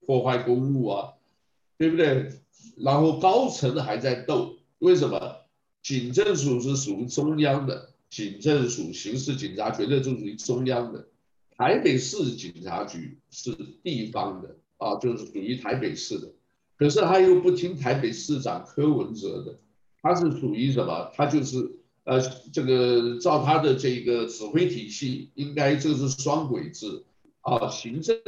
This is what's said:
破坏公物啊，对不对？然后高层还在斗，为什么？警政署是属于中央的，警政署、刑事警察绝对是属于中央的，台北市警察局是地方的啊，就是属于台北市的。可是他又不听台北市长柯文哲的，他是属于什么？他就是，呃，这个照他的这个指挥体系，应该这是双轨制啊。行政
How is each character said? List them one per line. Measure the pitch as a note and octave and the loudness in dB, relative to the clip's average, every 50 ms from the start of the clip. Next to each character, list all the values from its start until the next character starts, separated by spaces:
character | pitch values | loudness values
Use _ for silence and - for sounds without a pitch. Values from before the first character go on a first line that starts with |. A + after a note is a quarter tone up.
| - | -2
破 | - C3+ B2 - | 0 2 2 2
坏 | B2+ B2 | 2 0
公 | A#2+ B2 A#2+ A#2+ B2+ C3 C#3 C#3 | 0 2 2 2 2 2 2 0
物 | C3 A#2+ | 0 0
啊， | G#2 G2 G2 G2 - - _ _ _ _ _ _ _ _ _ _ _ _ | 0 -2 -4 -6 -8 -14 _ _ _ _ _ _ _ _ _ _ _ _
对 | - D#3+ D#3+ | 0 0 2
不 | E3 | 4
对？ | E3 E3 C#3+ C3 C3 - - - - _ _ _ _ - - - | 4 4 4 4 2 0 -4 -8 -16 _ _ _ _ -20 -20 -12
然 | - A#2 C3+ C#3+ D3 | -2 0 2 4 6
后 | D#3 D#3+ D3 D#3 | 4 4 4 4
高 | F3+ F#3 G3+ B3 C4+ - | 4 4 4 4 4 2
层 | - - D3 B2+ C3+ D#3 C3 | 0 0 0 0 0 -2 -2
还 | A2 G#2+ | -2 -4
在 | A2+ B2+ C3 B2 | -2 -2 -2 -2
斗， | - - - D3+ A#2+ - - - - _ _ _ _ | -2 -2 0 0 0 0 -2 -8 -16 _ _ _ _
为 | D#3+ F3+ F3+ | 4 6 6
什 | D3+ D3 A#2 | 6 4 2
么？ | G2+ - - - - - - _ _ _ _ _ _ _ - | 0 -4 -6 -8 -12 -16 -20 _ _ _ _ _ _ _ -8
警 | - C#3 B2 A#2 B2 B2+ | -4 -4 -2 -2 0 0
政 | F#3+ G#3+ G#3 F#3+ | 2 2 2 0
署 | D3+ C3+ C#3+ B2 A#2+ | 0 0 0 0 0
是 | A#2 C3+ C#3 | 0 -2 -2
属 | C3+ - G#2 G2 G2 | -2 -2 -4 -6 -6
于 | B2 | -6
中 | B2 - D3+ C#3+ D#3 D#3 D3+ | -4 -2 -2 0 0 2 2
央 | D3+ C#3+ C3+ D3 C#3 | 2 2 2 2 0
的， | B2+ - - - - _ _ _ | -4 -6 -6 -10 -16 _ _ _
警 | _ - - G#2+ G2 G2 - | _ -12 -10 -10 -10 -10 -2
政 | - D3+ D3 C#3+ B2 A2 | 0 2 2 4 2 0
署、 | - - E2 E2+ F2 | -2 -4 -8 -8 -10
刑 | - - G2+ A#2 | -10 -8 -6 -6
事 | C3+ - D3 C3 | -6 -4 -6 -6
警 | A2+ G2+ F#2 F2+ | -6 -6 -8 -6
察 | G2+ A2 C#3 | -4 -4 -4
绝 | - - G#2 | -2 -2 -2
对 | A#2+ C#3+ | 0 0
是 | C3 C3 C3+ | 0 0 -2
属 | B2+ | -4
于 | A2 G#2 G2+ G#2+ | -6 -6 -10 -10
中 | - - - A#2+ B2 C3 | -8 -4 -4 -2 -2 -2
央 | C3 B2+ A#2+ A#2+ A2+ G#2+ | -2 -2 -2 -4 -4 -8
的， | A2 - - _ _ _ _ _ _ _ _ _ | -14 -16 -18 _ _ _ _ _ _ _ _ _
台 | - B2 - G#3+ B3+ | 0 2 2 2 4
北 | - D#3+ C3 | 4 2 2
市 | B2+ - - - G#3 D#3+ B2+ - | 2 0 -2 -4 -4 -4 -4 -4
警 | - - E2+ E2+ E2 F2+ | -6 -10 -14 -14 -14 -12
察 | F#2+ E2 E2+ - | -8 -8 -8 -8
局 | - E2+ E2 D#2 C2+ C2 - _ _ | -8 -10 -12 -14 -14 -16 -20 _ _
是 | - - - B2+ A2+ - - - - _ | -20 -12 -10 -10 -10 -10 -14 -16 -18 _
地 | - F3+ D3+ A2+ G#2+ | -8 -6 -6 -6 -6
方 | - - G#2 G#2 G2 F#2 F2 D#2+ | -6 -6 -6 -6 -6 -8 -10 -14
的 | - - - _ _ _ | -16 -18 -20 _ _ _
啊， | - - - - | -6 -4 -4 -2
就 | - - B2 A#2 | -2 -2 -2 -2
是 | G#2+ G#2+ | -4 -8
属 | - - G#2 | -10 -10 -8
于 | F#2+ G#2+ B2+ | -6 -6 -6
台 | B2+ - G#2 B2+ | -6 -4 -4 -4
北 | C3 G#2+ F#2+ - | -4 -4 -4 -6
市 | - - - A2+ - | -8 -8 -8 -8 -8
的。 | - - - _ _ _ _ _ _ _ _ | -8 -12 -18 _ _ _ _ _ _ _ _
可 | - D3 | 2 2
是 | D3 C#3 - | 4 4 4
他 | F3+ E3+ F#3 F#3+ | 4 6 6 8
又 | F#3 F#3 F3+ F3+ | 8 8 8 6
不 | F3 F3+ | 6 4
听 | - - E3 F3 E3 | 2 2 0 -4 -4
台 | C#3 C3 B2 C3+ | -2 -2 0 0
北 | C#3 B2 A2 | 0 0 -2
市 | A2 - - - D3 B2+ | -4 -6 -4 -4 -4 -2
长 | - A#2 A#2 A#2+ - | -2 -4 -6 -6 -8
柯 | - - C#3 D3 D3+ C#3+ | -6 -2 0 2 2 2
文 | A#2 F#2+ - A2 | 2 0 -4 -6
哲 | G2 G2 F2+ F2+ G2+ - | -8 -8 -6 -6 -8 -10
的， | - - - _ _ _ _ _ _ _ _ - | -12 -14 -16 _ _ _ _ _ _ _ _ 0
他 | E3 F3 | 2 2
是 | E3+ F3 D#3 C3+ - | 4 2 2 0 0
属 | C3+ A2+ G#2 | -2 -2 0
于 | A2 B2+ C#3 | 0 0 2
什 | B2+ A#2+ F#2+ | 2 2 0
么？ | F2 D#2+ E2 - - - | 0 -2 -6 -6 -6 -2
他 | - D3 | 0 0
就 | - D3+ D3+ | 2 2 2
是， | B2+ - B2+ B2+ - - - - _ _ _ _ _ | 0 0 -2 -4 -4 -6 -8 -14 _ _ _ _ _
呃， | - C3 C3 C3 - - - - - - | 2 2 2 2 0 -4 -10 -16 -6 -4
这 | D#3+ C3 | -2 2
个 | B2+ C3 B2 B2 B2 B2 A#2+ A#2 A#2+ A#2+ - | 2 4 4 4 6 4 4 4 2 -2 0
照 | - F3 D3 D3+ B2+ | 2 2 2 4 4
他 | C#3+ D#3 | 4 4
的 | - - D3 B2+ | 4 4 4 2
这 | - - C3 B2 A#2+ | 2 2 0 -2 0
个 | A#2+ B2+ A#2+ A#2+ A2 | 0 0 0 0 0
指 | G#2+ - - G#2+ | -4 -6 -10 -8
挥 | G#2 C#3+ E3 F3+ | -2 0 2 2
体 | - A#2 A2+ G#2+ | 2 0 -4 -8
系， | G2+ - - C#3+ B2+ B2+ - - - _ | -10 -8 -6 -6 -6 -6 -6 -10 -12 _
应 | - C#3+ C#3+ C#3+ | -10 -10 -6 -2
该 | D3+ C#3+ C#3 D3 | 0 2 2 2
这 | C#3 C#3+ D#3 D3 | 2 2 0 0
是 | B2+ C#3 C3 | 0 0 -2
双 | C3+ - - D3+ C#3+ D#3+ D#3 | -2 -2 -2 0 0 0 0
轨 | C3+ A#2+ F#2 D2+ - | -2 -4 -4 -6 -8
制 | - - G#2+ G#2 - - - _ _ _ _ _ _ _ | -12 -12 -10 -10 -10 -12 -14 _ _ _ _ _ _ _
啊。 | - C#3+ B2+ A#2+ - - | -2 -2 0 0 0 -2
行 | - - - A#2 A#2+ D#3 D#3 | -4 -8 -10 -8 -8 -4 -2
政 | A3+ A3+ A3+ - | 0 -2 0 -2